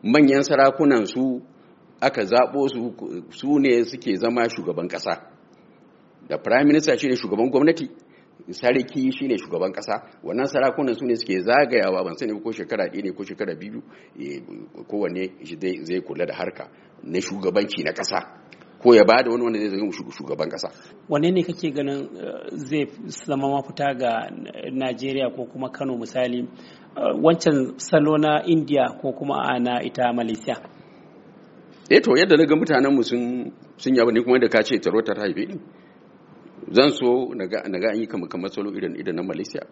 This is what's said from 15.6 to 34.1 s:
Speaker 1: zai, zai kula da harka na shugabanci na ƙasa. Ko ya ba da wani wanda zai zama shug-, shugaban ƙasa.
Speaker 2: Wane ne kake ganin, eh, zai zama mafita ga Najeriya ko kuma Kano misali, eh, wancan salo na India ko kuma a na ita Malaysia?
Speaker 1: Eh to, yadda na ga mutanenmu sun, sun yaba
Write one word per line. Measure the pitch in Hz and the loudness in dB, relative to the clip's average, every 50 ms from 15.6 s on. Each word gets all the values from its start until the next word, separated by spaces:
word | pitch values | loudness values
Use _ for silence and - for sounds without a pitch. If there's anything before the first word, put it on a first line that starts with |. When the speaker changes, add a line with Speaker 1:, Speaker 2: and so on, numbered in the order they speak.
Speaker 1:
zai, | 95 92 90 78 76 | -4 -4 -4 -4 -6
zai | 82 90 92 | -4 -4 -6
kula | 87 - 78 78 87 | -4 -6 -4 -4 -4
da | 85 - | -4 -4
harka | - 87 92 - - - - - - - - - - | -6 -6 -8 -8 -12 -16 -18 -18 -20 -20 -20 -20 -18
na | 87 - 82 92 | -12 -6 -6 -6
shugabanci | 95 - 98 101 95 92 90 101 101 98 - - 78 | -4 -6 -8 -4 -4 0 0 0 0 0 -6 -4 -4
na | 76 | -4
ƙasa. | - - - - 98 90 - - - - - - - - - - - - | -4 -4 -6 -4 -4 -4 -4 -6 -20 -20 -20 -20 -20 -20 -20 -20 -20 4
Ko | - 123 | 8 10
ya | 117 110 101 | 10 10 10
ba | 104 110 123 | 10 8 6
da | 131 120 | 4 2
wani | 117 120 120 | 0 0 0
wanda | 117 110 104 | -2 -2 -2
zai | 107 104 | -2 -2
zama | 95 98 107 101 | -2 -4 -4 -4
shug-, | 85 - - - | -6 -8 -14 -14
shugaban | - - 71 67 71 78 78 82 | -14 -14 -8 -8 -4 -4 -4 -6
ƙasa. | 92 95 101 - - - - - - - - - | -4 -8 -10 -10 -12 -16 -20 -20 -20 -20 -8 -4
Speaker 2:
Wane | 156 143 156 175 | -2 0 2 2
ne | 190 185 | 2 2
kake | 170 180 165 - - 160 | 0 -2 -6 -6 -6 -6
ganin, | 131 143 139 139 139 139 143 - - | -4 -4 -4 -4 -4 -6 -8 -10 -12
eh, | 87 - - - - - - - | -12 -12 -10 -10 -12 -12 -12 -12
zai | - 143 127 151 151 139 - - - - | -10 -8 -4 -2 -2 -2 -4 -6 -16 -14
zama | 165 - - - - 143 135 139 139 | -14 -14 -12 -6 -4 -4 -2 0 0
mafita | 139 139 135 - 135 - 143 139 139 123 | 0 -2 -4 -6 -6 -4 -4 -4 -2 -2
ga | 127 120 113 110 - - - - - - - - - - | -2 -2 -2 -2 -4 -8 -12 -14 -14 -14 -14 -12 -10 -8
Najeriya | 131 131 131 127 120 - 131 135 135 135 131 120 - | -6 -4 -4 -4 -4 -6 -6 -4 -2 -2 -2 -2 -4
ko | 131 123 | -6 -12
kuma | 120 - 131 131 127 | -10 -8 -10 -10 -10
Kano | - - 143 131 127 | -8 -8 -6 -6 -4
misali, | 120 117 107 - 127 127 123 123 123 123 - - - - - - - - - - | -6 -8 -6 -2 -2 -2 0 -2 -4 -6 -8 -12 -20 -20 -20 -20 -20 -20 -16 -8
eh, | - - - - | -2 -2 -2 0
wancan | - - 160 170 170 - 175 147 139 131 123 - - | 4 4 4 4 4 2 2 2 2 0 -2 -6 -12
salo | - - - 160 147 151 156 151 | -4 2 2 4 4 4 4 4
na | 151 151 151 151 - | 4 2 2 0 2
India | 175 165 160 147 131 147 139 123 120 - - | 2 2 2 2 2 2 2 2 0 -2 -6
ko | - 139 | -6 -6
kuma | 123 - 139 139 139 143 139 - | -6 -4 -4 -2 -2 -2 0 -2
a | 127 123 | 0 0
na | 120 123 120 120 | 0 0 0 -2
ita | - 127 - - 123 120 | -4 -4 -2 0 0 0
Malaysia? | 120 120 117 110 110 107 - - 120 - - - - - - - - - - - - - - - - - - - - - - - - - - - | 2 0 -2 -2 -4 -6 -4 -6 -6 -6 -8 -20 -20 -20 -20 -20 -20 -20 -20 -20 -20 -20 -20 -20 -20 -20 -20 -20 -20 -20 -20 -20 -20 -20 0 4
Speaker 1:
Eh | - 202 | 6 6
to, | - 233 | 6 6
yadda | - 143 175 196 156 | 4 4 6 6 6
na | 147 165 | 6 6
ga | 139 156 | 4 4
mutanenmu | 160 - - 151 127 135 139 139 131 113 | 2 2 2 2 2 4 4 4 2 2
sun, | - 123 120 120 123 127 123 117 - - - - - - - | 0 -2 -2 -2 -4 -4 -6 -8 -8 -12 -16 -20 -20 -20 -6
sun | - 156 131 | 0 2 4
yaba | 123 117 120 | 4 4 4